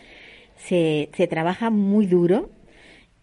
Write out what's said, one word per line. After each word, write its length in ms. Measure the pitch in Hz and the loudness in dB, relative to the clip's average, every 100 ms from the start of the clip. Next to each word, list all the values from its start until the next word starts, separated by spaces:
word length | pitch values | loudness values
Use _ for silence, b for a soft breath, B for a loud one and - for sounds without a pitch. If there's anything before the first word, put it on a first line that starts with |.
| B B B B B _ | B B B B B _
se, 520 | - 180 160 151 147 | -4 0 0 0 -4
se 120 | - 170 | -2 -2
trabaja 440 | 160 165 185 226 | 0 -4 -2 -2
muy 340 | 208 196 208 | 0 0 2
duro 460 | 196 180 175 214 403 - _ b b b b _ | 2 2 2 0 -2 -16 _ b b b b _